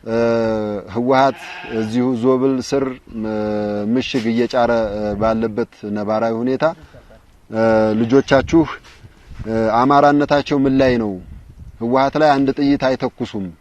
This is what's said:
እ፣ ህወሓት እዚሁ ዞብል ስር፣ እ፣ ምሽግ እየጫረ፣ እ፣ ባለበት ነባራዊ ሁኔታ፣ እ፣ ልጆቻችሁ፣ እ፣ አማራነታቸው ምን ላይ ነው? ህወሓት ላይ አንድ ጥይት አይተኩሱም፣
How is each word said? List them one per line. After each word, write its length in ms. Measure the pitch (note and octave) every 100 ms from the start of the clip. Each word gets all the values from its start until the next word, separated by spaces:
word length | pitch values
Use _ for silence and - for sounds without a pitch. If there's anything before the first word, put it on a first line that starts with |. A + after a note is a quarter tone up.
እ፣ 160 | A2+ A2+ A#2 A#2 A2+ A2 G#2 G#2 F2
ህወሓት 520 | G#2 B2 C3 C3+ C3 - - -
እዚሁ 320 | A#2 A2 A#2+ B2 A#2+
ዞብል 380 | B2 C3 C3+ C3
ስር፣ 240 | A#2 C#3 C3 B2 - A2+
እ፣ 140 | G#2+ G#2+ G#2+ G#2 G#2 G#2 G#2
ምሽግ 360 | B2 B2 C3+ A2+
እየጫረ፣ 440 | A#2 A#2 B2+ A#2 A#2 A2
እ፣ 140 | G#2 G#2 G2+
ባለበት 580 | A2 A2+ A2+ G#2+ A2+ - G#2
ነባራዊ 420 | G#2 G2+ A2 A2+ A2+
ሁኔታ፣ 280 | B2 C3 D#3 E3+ - - - - _ _ _
እ፣ 140 | A2 A2+ A2 A2 G#2+
ልጆቻችሁ፣ 680 | A#2 C3+ - C3+ - E3 D3+ - - - - - - -
እ፣ 120 | A2 A2+ A2
አማራነታቸው 840 | A2+ B2+ C#3+ C#3+ D3 C#3+ C#3+ - C#3+
ምን 160 | C3+ C3+
ላይ 200 | C3 B2
ነው? 140 | G#2+ F#2 - - - - - -
ህወሓት 380 | A#2 C3 C#3 D3+
ላይ 140 | D#3
አንድ 180 | C#3 C3+
ጥይት 300 | C3+ C#3 C#3+
አይተኩሱም፣ 640 | C3 C3 B2+ - A#2+ G#2+ F#2 E2